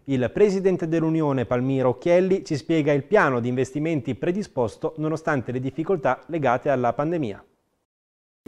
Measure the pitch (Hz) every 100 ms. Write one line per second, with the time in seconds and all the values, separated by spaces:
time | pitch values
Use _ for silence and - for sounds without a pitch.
0 | - 131 117 - 208 190 190 180 165 165
1 | 160 160 151 131 113 123 131 135 127 123
2 | 170 175 185 196 151 147 - 165 147 143
3 | - 208 156 123 120 123 127 147 156 156
4 | 127 113 160 185 196 - 117 - 160 -
5 | 156 156 160 143 117 123 131 - 160 190
6 | - - - 160 131 123 151 131 120 117
7 | 156 175 120 95 - _ _ _ _ _
8 | _ _ _ _